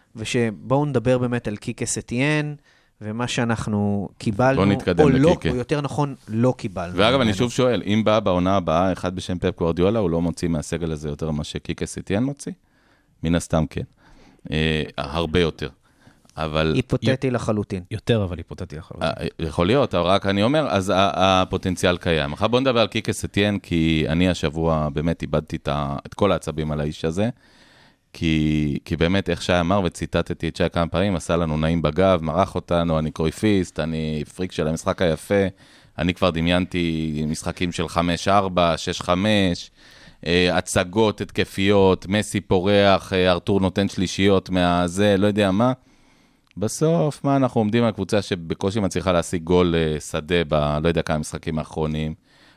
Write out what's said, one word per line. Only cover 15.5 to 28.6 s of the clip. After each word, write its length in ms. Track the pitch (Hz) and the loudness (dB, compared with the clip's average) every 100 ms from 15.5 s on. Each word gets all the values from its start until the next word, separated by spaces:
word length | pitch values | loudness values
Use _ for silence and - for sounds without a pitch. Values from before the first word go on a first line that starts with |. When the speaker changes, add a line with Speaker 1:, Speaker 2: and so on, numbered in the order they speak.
| - 71 - _ _ - _ _ - | -2 -10 -12 _ _ -20 _ _ -8
Speaker 2:
אבל 340 | 78 78 80 127 | -4 0 0 0
Speaker 1:
היפותטי 560 | - 131 - 131 131 | 0 -2 0 0 -2
לחלוטין. 520 | 120 - 107 101 95 87 | -2 -2 -4 -4 -8 -8
Speaker 3:
יותר, 320 | 107 - 113 | -10 0 0
אבל 140 | 95 85 | 0 -6
היפותטי 380 | 87 76 90 73 | -10 -12 -12 -12
לחלוטין. 320 | - - 82 | -14 -6 -6
Speaker 2:
אה, 160 | - - - | -4 -8 -6
יכול 280 | 80 71 87 | -6 0 2
להיות, 280 | 135 127 87 | 2 2 0
אבל 100 | 87 | 2
רק 180 | 98 98 | 2 2
אני 180 | 98 | 2
אומר, 240 | 110 156 135 | 2 2 0
אז 200 | 92 95 | 0 2
ה-, 220 | 92 98 76 95 92 | 2 2 4 4 4
הפוטנציאל 560 | 92 92 95 87 92 87 | 2 -2 -2 0 0 2
קיים. 360 | 90 80 71 | 0 0 0
עכשיו 160 | 73 107 | -2 0
בוא 100 | 123 | 2
נדבר 200 | 135 117 | 2 2
על 80 | 104 | 2
קיקה 260 | 113 104 | 0 -4
סטיאן, 460 | 101 85 - 104 98 | -4 -2 0 0 0
כי 460 | - 85 80 78 67 | 0 2 4 2 2
אני 220 | 82 92 | 2 2
השבוע 600 | 85 78 78 82 78 76 | 2 -2 0 0 0 0
באמת 280 | 73 80 80 | -2 -2 -2
איבדתי 340 | 73 76 76 78 | -2 -4 -4 -6
את 120 | - | -4
ה-, 280 | 71 71 71 - | -4 -4 -6 -10
את 80 | |
כל 180 | - 101 | -2 0
העצבים 400 | 82 - 76 78 | 0 -4 -6 -4
על 80 | 76 | -2
האיש 240 | 76 76 82 | -4 -4 -4
הזה, 240 | 85 110 - _ _ _ - - _ _ | -2 -2 -4 _ _ _ -20 -20 _ _
כי, 640 | - 82 78 78 76 | -4 0 2 2 2